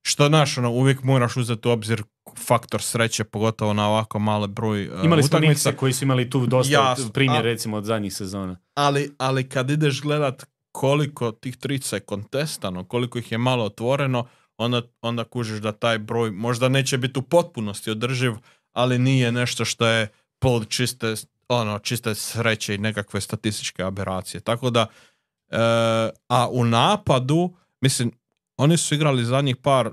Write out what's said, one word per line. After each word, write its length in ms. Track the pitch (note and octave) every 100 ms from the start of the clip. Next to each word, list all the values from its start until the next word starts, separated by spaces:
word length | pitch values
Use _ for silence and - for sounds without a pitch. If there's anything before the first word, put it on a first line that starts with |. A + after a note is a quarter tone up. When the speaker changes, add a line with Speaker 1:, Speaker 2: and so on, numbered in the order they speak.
Speaker 1:
Što, 260 | - - D3
znaš, 300 | D#3 C#3 -
ono, 120 | A#2+
uvijek 320 | A#2+ C3+ C3
moraš 340 | C3 C3+ A#2+ C3
uzeti 300 | A#2 A2 A#2+
u 40 |
obzir 320 | A#2 G#2+ A2 G#2+ _ - -
faktor 440 | - A#2+ - B2+
sreće, 420 | - A2+ A2+ -
pogotovo 500 | G#2 G#2 A2 G#2+ G#2+
na 160 | G#2 G#2
ovako 300 | G#2+ A2 G#2+
male 280 | G#2+ G#2 G#2
broj, 340 | G2 A2 G#2
e, 80 | F#2 F2+
Speaker 2:
Imali 200 | D#3+ E3
smo 40 | C#3
Speaker 1:
utakmica. 200 | E3 D#3
Speaker 2:
Knickse 220 | D3 C3+
koji 220 | B2 C3+
su 120 | B2+
imali 240 | C#3 B2+ B2
tu 160 | C3+
dosta 280 | A#2+ B2+ C3
Speaker 1:
Jasno, 360 | C#3+ C3 B2+ A#2
Speaker 2:
primjer, 300 | A#2 C3+ A#2+
Speaker 1:
a- 40 |
Speaker 2:
recimo, 340 | A2+ A2+ A2+ G#2+
od 80 |
zadnjih 280 | G2+ A2+ G2
sezona. 460 | - G2 G2 F#2 F2+ _
Speaker 1:
Ali, 360 | - C#3+ C#3+ C#3+ -
ali 300 | C3 C3 C3
kad 200 | C3+ B2+
ideš 320 | D3+ D3+ B2+
gledat 440 | D3 D3+ C#3+ C3 - _ _
koliko 580 | - C3+ D3 D3 D3+ A#2
tih 260 | - B2+ B2
trica 380 | - C#3 -
je 40 | G2+
kontestano, 840 | - G2+ G#2 C3 D#3 - G2 F2+
koliko 340 | F2+ B2 B2 A#2+
ih 140 | -
je 60 | A2+
malo 260 | B2 B2+
otvoreno, 600 | G#2 - A#2 C#3 C3+ B2+ B2 _ _ -
onda, 240 | A#2 B2 A#2+ _
onda 220 | A#2 A#2+
kužiš 340 | A2+ B2+ A2 G#2+
da 140 | G#2+
taj 280 | G#2+ A#2 A2+
broj 320 | G#2+ A#2 A2+
možda 380 | F#2+ A#2 A#2+ B2+
neće 280 | C3+ C3 C3
biti 220 | B2+ C#3
u 40 |
potpunosti 680 | B2+ E3+ F3 - G#2 G2+ -
održiv, 420 | A2 A#2+ B2+ B2+ G#2+ _ _ _
ali 260 | A2+ B2 B2
nije 320 | B2+ C3 A#2+
nešto 340 | A#2+ B2 -
što 220 | A2+ - A#2
je 200 | A2+ G#2+ _ _ _
plod 280 | C3 A#2+ G#2+
čiste, 460 | - B2 - A2+ A2 - _ _
ono, 300 | B2 G#2+ G#2
čiste 360 | - A#2+ A2+
sreće 600 | G#2 - A2+ A2+ G#2+ -
i 40 | G2+
nekakve 420 | A2 G#2 G2+ G2+
statističke 600 | - G#2+ A2 G#2 - -
aberacije. 580 | F#2 G2 F#2+ F#2 - F#2+
Tako 280 | G#2 A#2+ B2+
da, 180 | A#2 A2 - _ _ _ _ _
e, 80 | - A#2 A#2 A2+ A2+ A2+ - _
a 180 | B2 A#2+
u 160 | B2
napadu, 840 | A#2 A#2 D#3 G#3 - C3 B2+ D#3+ F3+ - _ _
mislim, 300 | C3 - A#2 _ _ _ _ -
oni 200 | C#3 E3
su 180 | -
igrali 300 | D3 D#3 C3
zadnjih 300 | A#2 C3+ C#3+
par 340 | B2 D3 C3+ G#2+